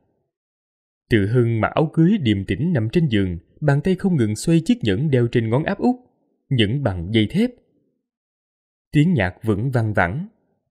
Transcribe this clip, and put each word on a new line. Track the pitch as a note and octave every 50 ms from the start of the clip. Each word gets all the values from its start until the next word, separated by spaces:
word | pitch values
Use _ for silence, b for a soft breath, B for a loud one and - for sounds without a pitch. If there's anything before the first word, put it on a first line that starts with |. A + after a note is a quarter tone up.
| _ _ _ _ _ _ _ _ _ _ _ _ _ _ _ _ _ _ _ _ _ -
Từ | A#2+ G#2 G2
Hân | G2+ B2 B2+ A#2 A#2 A2+ A2
mặc | G2+ - -
áo | - D#3+ D3+ -
cưới | D#3+ D#3+ F3 A3+
điềm | G#3 C#3 A2 G#2 G2 F#2+
tĩnh | - G2 F#2 C#3+ F3+ F3
nằm | B2 A2 A2+
trên | - F3+ E3
giường, | C#3 A2 G2+ G2 F#2 E2+ E2 - _ _ _
bàn | D3+ D3+ C#3 D3
tay | - F#3+ F#3
không | - - G3 F3
ngừng | C#3 A2+ G#2+ G#2+
xoay | - - E3 E3 E3 D#3+
chiếc | - A#3+ A#3+ -
nhẫn | G#2+ F#2 A2 D3+ D#3+
đeo | C3+ B2 A#2+
trên | A#2+ - B2 A2 A2
ngón | A2+ B2 -
áp | - G3
út, | - - B3 B3 - _ _ _ _ _ _ _ _ _ -
nhẫn | C#3 A#2 G#2+ F#2+ B2+ D3 C3+
bằng | A2 F#2 F2 E2 F#2
dây | A2 A2 G#2+ G#2
thép. | - F#3+ A#3 B3 A#3+ _ _ _ _ _ _ _ _ _ _ _ _ _ _ _ _ _ _ _ _ _ _ _ _ _ _ _
Tiếng | - D3 D3 F#3 F3+
nhạc | A#2+ F#2 F2+ - - -
vẫn | G#2+ G#2 G2 A#2+ C#3
văng | B2+ A#2+ A2+ A2 G2
vẳng, | G#2 F2+ E2+ G2 D3+ F#3+ A3 _ _ _ _ _ _ _ _